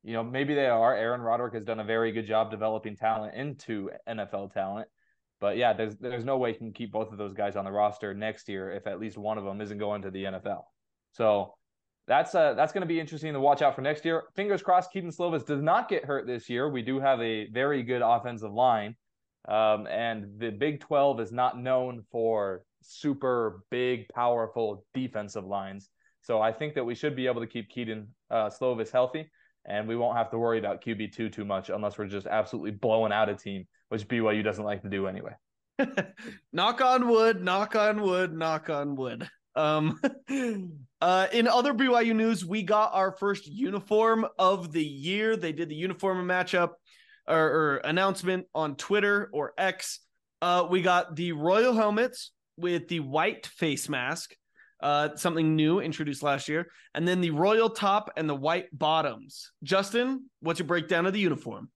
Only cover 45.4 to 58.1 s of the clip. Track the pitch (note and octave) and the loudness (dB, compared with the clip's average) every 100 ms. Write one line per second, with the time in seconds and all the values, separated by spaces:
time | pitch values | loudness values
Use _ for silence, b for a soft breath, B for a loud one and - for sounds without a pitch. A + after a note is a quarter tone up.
45.4 | E3 D3+ E3 D3+ F3+ F3+ F#3+ F#3 F3+ F3+ | -2 -4 -6 -4 -6 -2 -2 0 0 0
46.4 | F3+ F#3 E3+ - _ b b b - D#3+ | 2 2 0 -2 _ b b b 0 4
47.4 | D#3 D3 D3+ C#3 - E3+ G3 F#3+ F3 F#3 | 4 4 2 0 0 2 2 0 -2 -2
48.4 | - D#3 D#3 C#3 - G3+ G3+ G3+ G3+ D3 | -4 -4 -4 -4 0 2 4 2 0 -4
49.4 | C#3 - F#3+ F3+ - - _ _ _ _ | -4 0 -2 -2 -10 -12 _ _ _ _
50.4 | F3 F3+ F3 F#3 F3+ F3+ F3 D#3 F3 D#3 | 2 2 4 2 6 4 2 -4 -4 0
51.4 | D#3+ G3+ B3 A3+ G#3+ G#3 B3 B3 - _ | 4 6 6 4 4 2 0 -2 -16 _
52.4 | _ - F3 E3+ E3+ E3+ C#3 D3 F#3 - | _ -6 -2 -2 -2 -4 0 0 0 -2
53.4 | - - D#3+ C3+ - C#3 B2 E3 - - | -14 -2 -2 0 -4 -4 -2 -6 -8 -18
54.4 | _ b b b C#3+ D3 D3+ D3+ F3+ E3 | _ b b b 2 2 2 0 -2 2
55.4 | D#3+ D#3 D3+ F#3 D#3+ D#3 D3 C3+ D3 C#3 | 2 4 4 4 0 -4 -4 -2 0 0
56.4 | C#3+ D3+ E3+ B B - E3+ F#3 F3 D3+ | 0 -4 -4 B B -2 0 2 0 2
57.4 | F#3+ A3 A3+ A3+ G3+ G3+ - | 4 4 4 2 2 2 0